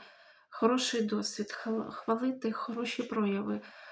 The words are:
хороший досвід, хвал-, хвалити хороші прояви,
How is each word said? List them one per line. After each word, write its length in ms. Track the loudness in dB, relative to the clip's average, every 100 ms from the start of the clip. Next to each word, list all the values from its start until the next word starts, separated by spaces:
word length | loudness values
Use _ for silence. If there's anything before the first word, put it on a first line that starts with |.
| -10 -20 -20 -20 _
хороший 520 | 2 4 6 2 2
досвід, 500 | 2 2 -2 -2 -6
хвал-, 380 | -4 -2 -2 -2
хвалити 640 | -6 0 2 2 0 -2
хороші 500 | -2 -4 -2 -4 -2
прояви, 580 | -2 2 2 2 0 -4 -6 -18 -18